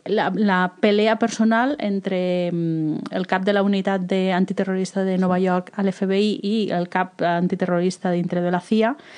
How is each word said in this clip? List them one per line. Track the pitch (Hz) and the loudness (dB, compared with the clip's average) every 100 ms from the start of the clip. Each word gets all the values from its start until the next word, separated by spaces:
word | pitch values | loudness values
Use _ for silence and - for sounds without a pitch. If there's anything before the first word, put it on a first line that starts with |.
| - | -4
la, | 208 151 | -2 0
la | 185 202 185 180 - | 0 2 2 0 2
pelea | 214 208 220 220 | 2 4 2 2
personal | 226 - 226 226 262 294 | 0 2 2 2 0 -2
entre, | 208 196 190 185 180 180 175 | -2 -2 -2 -2 0 0 0
mm, | 170 165 160 156 - - | -2 -2 0 -2 -4 -4
el | 185 180 | -6 -2
cap | 185 | -2
de | 190 | 2
la | 202 | 2
unitat | 202 196 190 190 | 2 2 0 -2
de, | 180 190 190 | 0 0 2
antiterrorista | 185 190 190 190 190 185 196 | 2 0 -2 -2 -2 -4 -2
de | 190 185 | -2 0
Nova | 185 180 | 2 2
York | 185 180 180 - | 2 0 -2 -2
a | |
l'F | 196 185 190 | -2 0 0
B | 196 | 2
I | 214 - | 0 0
i | 202 220 202 | -2 -2 -2
el | 175 175 | -2 -2
cap | 190 185 - | -2 -2 -2
antiterrorista | 170 170 180 180 180 175 180 - 185 | -2 0 0 -2 0 0 0 -2 -2
dintre | 175 175 175 | -2 -2 -2
de | 175 | -2
la | 180 | -2
cia, | - 220 220 285 - | 0 0 0 -2 -12